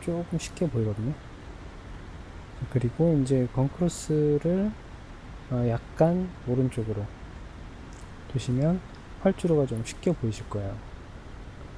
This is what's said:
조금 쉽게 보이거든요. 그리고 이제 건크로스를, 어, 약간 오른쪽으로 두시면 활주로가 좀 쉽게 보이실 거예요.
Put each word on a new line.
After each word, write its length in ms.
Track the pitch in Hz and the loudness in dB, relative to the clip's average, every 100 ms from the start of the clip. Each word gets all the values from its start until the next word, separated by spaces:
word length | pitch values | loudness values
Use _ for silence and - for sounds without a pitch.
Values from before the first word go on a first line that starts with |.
조금 380 | - 170 170 170 | -4 -2 0 -2
쉽게 300 | - - 170 | -2 0 0
보이거든요. 440 | 117 110 104 117 156 - - - - - - - - - - - - - - 120 | 2 2 0 -2 -4 -8 -14 -14 -12 -12 -14 -12 -12 -12 -12 -12 -14 -12 -8 -2
그리고 480 | 120 117 - 165 151 | 0 2 4 6 6
이제 260 | 131 131 123 | 6 6 4
건크로스를, 1160 | - 135 - 175 - - 151 147 147 165 185 208 214 - - - - - - - | 4 2 4 0 0 0 4 6 4 4 4 2 -2 -10 -14 -14 -14 -12 -12 -4
어, 140 | 123 120 | 2 2
약간 600 | 117 - - 160 180 185 - - | 2 0 4 6 6 0 -4 0
오른쪽으로 560 | 123 131 123 110 104 104 - - - - - - - - - - - - | 4 4 2 -2 -2 -4 -8 -12 -12 -12 -12 -14 -14 -14 -14 -14 -14 -6
두시면 480 | 127 123 123 151 180 - - - - | -4 0 2 4 2 -2 -14 -14 0
활주로가 440 | 196 190 180 151 131 | 2 4 4 6 4
좀 180 | 117 | 2
쉽게 280 | 117 - 185 | -4 -2 0
보이실 360 | 160 113 104 - | 2 0 -2 -4
거예요. 260 | 104 98 104 - - - - - - - - - | -4 -4 -6 -10 -14 -14 -14 -14 -12 -12 -12 -12